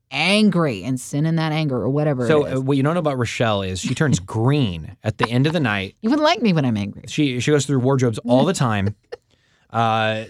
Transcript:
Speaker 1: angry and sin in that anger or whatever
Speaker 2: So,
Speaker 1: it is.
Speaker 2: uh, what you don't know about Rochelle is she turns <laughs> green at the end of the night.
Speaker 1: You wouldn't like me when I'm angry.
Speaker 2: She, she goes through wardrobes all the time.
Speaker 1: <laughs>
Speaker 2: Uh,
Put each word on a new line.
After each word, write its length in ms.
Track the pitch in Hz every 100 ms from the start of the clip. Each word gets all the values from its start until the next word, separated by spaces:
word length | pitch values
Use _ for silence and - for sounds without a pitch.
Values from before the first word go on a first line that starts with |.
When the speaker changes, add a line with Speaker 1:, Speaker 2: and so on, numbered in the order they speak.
| -
Speaker 1:
angry 720 | 135 165 208 214 175 160 101
and 160 | 98 127
sin 260 | - 143 160
in 100 | 165
that 160 | 160
anger 240 | 156 156 123
or 140 | 101
whatever 380 | 143 151 131 120
Speaker 2:
So, 180 | 156 139
Speaker 1:
it 40 |
is. 40 | 131
Speaker 2:
uh, 40 |
what 160 | 131 143
you 60 |
don't 100 | 139
know 60 | 175
about 180 | 151 131
Rochelle 460 | 113 - 117 101
is 160 | 95 92
she 140 | - 131
turns 240 | 156 110
<laughs> 60 | 92
green 720 | 110 117 147 117 82 76 -
at 140 | 110 -
the 100 | -
end 180 | 123 143
of 60 |
the 60 | 170
night. 360 | 123 104 95 -
Speaker 1:
You 80 | 220
wouldn't 140 | 294
like 180 | 302 392
me 120 | 226
when 120 | 165 131
I'm 120 | 107
angry. 260 | 101 101 -
Speaker 2:
She, 320 | - 147 123
she 120 | 120
goes 140 | 151 135
through 140 | 139
wardrobes 400 | 123 139 123 107
all 260 | 233 123 147
the 80 |
time. 420 | - 127 104 101 -
Speaker 1:
<laughs> 40 | _ - _ _ _ _ _
Speaker 2:
Uh, 540 | 113 113 113 110 110